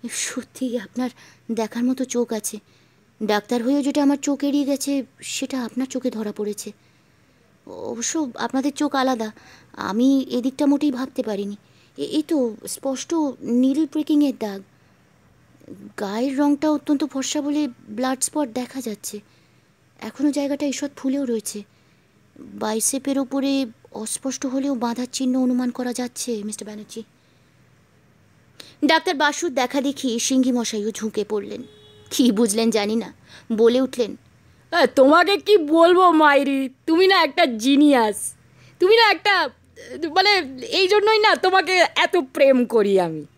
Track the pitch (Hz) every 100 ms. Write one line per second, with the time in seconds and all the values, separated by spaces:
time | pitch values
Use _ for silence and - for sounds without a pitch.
0 | 240 - - - - - 262 233 190 -
1 | 254 - - _ _ 220 220 233 247 254
2 | 254 240 240 220 - 208 _ _ _ _
3 | _ _ 214 208 - 247 233 285 269 294
4 | 277 285 285 277 285 285 277 277 277 277
5 | 240 _ - - 269 269 233 - 262 262
6 | 254 226 214 202 208 208 - - _ _
7 | _ _ _ _ _ _ - 92 107 233
8 | 240 330 285 - 240 269 269 277 294 277
9 | 262 254 220 - - - _ - - 202
10 | 254 269 254 247 247 262 294 285 294 247
11 | 262 - 220 202 202 202 _ _ _ -
12 | - 302 302 320 247 214 - - 269 262
13 | - 339 294 233 - 240 262 277 311 311
14 | 302 302 285 214 214 196 190 _ _ _
15 | _ _ _ _ _ _ - 180 202 -
16 | 202 208 262 269 294 285 311 294 - 285
17 | 302 269 262 302 285 294 294 240 - 214
18 | 254 262 - 302 285 220 247 269 247 202
19 | - 208 _ _ _ _ _ _ _ _
20 | 214 - 294 277 277 277 294 262 285 -
21 | 269 269 269 226 - 208 208 _ _ _
22 | _ _ _ - - 202 220 220 - 269
23 | 269 277 262 277 277 269 262 - - -
24 | 220 - 269 262 269 262 277 262 233 233
25 | 247 - 262 254 254 247 247 240 247 247
26 | 247 - - 226 208 208 208 214 208 -
27 | 220 _ _ _ _ _ _ _ _ _
28 | _ _ _ _ _ _ - _ 285 320
29 | 320 294 294 - 349 254 247 277 269 269
30 | 269 233 - 262 254 240 226 220 208 214
31 | 214 214 202 214 196 208 262 - - -
32 | - - 247 202 233 208 226 220 202 220
33 | 208 - _ - - 220 226 247 262 -
34 | 214 - _ _ _ _ _ 339 277 -
35 | 262 320 349 403 415 415 302 320 330 359
36 | 359 320 302 277 277 277 269 _ - 320
37 | 381 381 311 269 330 226 233 277 294 269
38 | 214 196 - - _ _ - _ 359 453
39 | 453 339 415 392 302 _ _ - - -
40 | 320 320 381 403 277 262 247 339 381 415
41 | 415 440 427 349 370 370 330 370 330 -
42 | 339 359 262 320 277 254 247 233 202 196
43 | 175 160 151